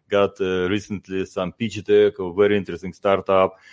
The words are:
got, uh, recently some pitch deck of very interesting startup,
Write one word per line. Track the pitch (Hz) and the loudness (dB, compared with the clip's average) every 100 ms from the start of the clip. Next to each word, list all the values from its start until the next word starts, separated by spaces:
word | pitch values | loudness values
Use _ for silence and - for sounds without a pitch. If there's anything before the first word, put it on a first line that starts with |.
| _ | _
got, | 101 101 - | 0 0 0
uh, | 95 92 90 | -4 -2 -2
recently | 101 - 101 90 95 | -2 -6 -12 -8 -8
some | 92 - 92 | -6 -6 -6
pitch | - 113 101 | -6 -8 -8
deck | - 104 104 - | 2 4 4 0
of | 92 87 | -8 0
very | 101 104 | 2 2
interesting | 90 87 92 | -4 -10 -12
startup, | 85 101 95 - 95 95 - _ | -6 0 0 2 2 2 -2 _